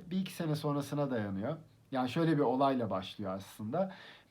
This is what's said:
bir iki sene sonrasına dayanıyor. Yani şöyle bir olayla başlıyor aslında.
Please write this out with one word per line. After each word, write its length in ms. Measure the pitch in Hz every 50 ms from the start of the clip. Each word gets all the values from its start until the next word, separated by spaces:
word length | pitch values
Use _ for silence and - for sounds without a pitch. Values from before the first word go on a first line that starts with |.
| - -
bir 60 | 180 190
iki 160 | 185 - -
sene 220 | - 170 156 147
sonrasına 560 | - - 151 143 147 143 - 147 147 143 131
dayanıyor. 460 | 127 113 104 101 95 95 107 135 160 156 - - - _ _ -
Yani 180 | 135 127 127 123
şöyle 280 | - 165 165 160 156 143
bir 40 |
olayla 480 | 135 117 127 131 139 139 135 123 117 98
başlıyor 440 | 98 92 95 - - - 104 95 92
aslında. 580 | 98 98 - - - 107 110 143 175 196 190 - - - - - - - -